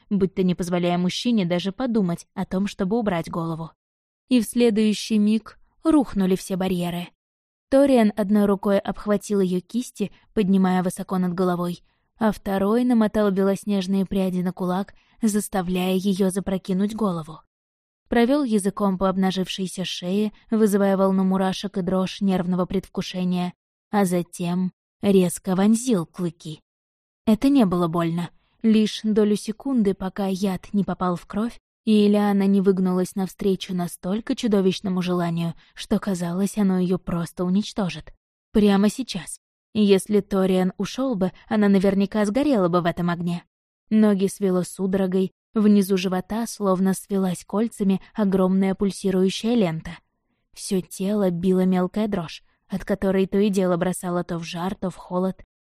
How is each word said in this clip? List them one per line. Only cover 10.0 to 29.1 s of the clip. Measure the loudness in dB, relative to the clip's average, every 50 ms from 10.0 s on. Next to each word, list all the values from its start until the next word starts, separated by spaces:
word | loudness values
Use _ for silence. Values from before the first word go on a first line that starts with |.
| -8 -8 -8 _ _ _ -2
поднимая | 0 2 2 4 4 4 4 2 2 0
высоко | -2 -4 -6 -8 -6 -4 -2
над | -2 -2 -2
головой, | 0 0 0 0 0 -2 -4 -6 -8 _ _ _ _ _ _ _ -4
а | -2 -2
второй | -2 -2 -4 -4 -2 0 0 2 2 2 2
намотал | 2 4 4 2 2 2 2 2 2
белоснежные | 2 2 2 2 0 0 -2 -2 -2 -2 -2 0 -2 -2 -2
пряди | -2 -2 -2 -2 -2 -2 -2
на | -4 -4 -4
кулак, | -4 -4 -4 -4 -4 -6 -8 -12 -20 _ _ _ _
заставляя | -2 0 0 -2 -2 -4 -4 -4 -2 -2 -2 -2 0 0 0
ее | 0 0 0 0 2 0 0
запрокинуть | 0 -2 -4 -4 -4 -6 -4 -4 -2 -2 -2 -2 -2
голову. | -2 -4 -2 -4 -4 -8 -12 -14 -18 -20 _ _ _ _ _ _ _ _ _ _ _ _ -2
Провел | 2 2 4 4 2 2 0
языком | 2 0 0 0 0 -2 -2 0 0 0 0
по | 0 0
обнажившейся | 0 0 0 0 0 -2 -4 -4 -6 -6 -6 -6 -6 -8 -8
шее, | -8 -8 -8 -6 -4 -2 -2 -2 -2 -4 -10 _ _
вызывая | 0 2 4 4 4 4 2 2 2
волну | 2 2 2 2 2 2
мурашек | 2 2 0 0 -2 -2 -4 -8 -8 -6 -6
и |
дрожь | -4 -2 -2 -2 -2 -2 -4 -2
нервного | -2 0 0 0 0 0 -2 -2 -2
предвкушения, | -2 -2 -4 -6 -6 -6 -8 -8 -6 -6 -4 -4 -2 -2 -2 -4 -4 -8 _ _ _ _ _ _ _
а | 0 0 2
затем | 2 2 0 -2 -4 -6 -8 -6 -4 -2 -2 -2 -4 -6 _ _ _ _ _ 2 4
резко | 6 6 4 4 0 -4 -4 -2 0
вонзил | 2 4 4 4 2 2 0 0 0 0
клыки. | -4 -6 -6 -6 -6 -6 _ -12 -14 -14 -14 _ _ _ _ _ _ _ _ _ _ _ _ _
Это | 2 2 4 4 4
не | 4 4 4
было | 4 2 2 0 0
больно. | 0 0 -2 -2 -2 -4 -6 -6 -10 _ _ _ _ _ 2
Лишь | 2 4 4 4 2 -2 -4 -4
долю | -2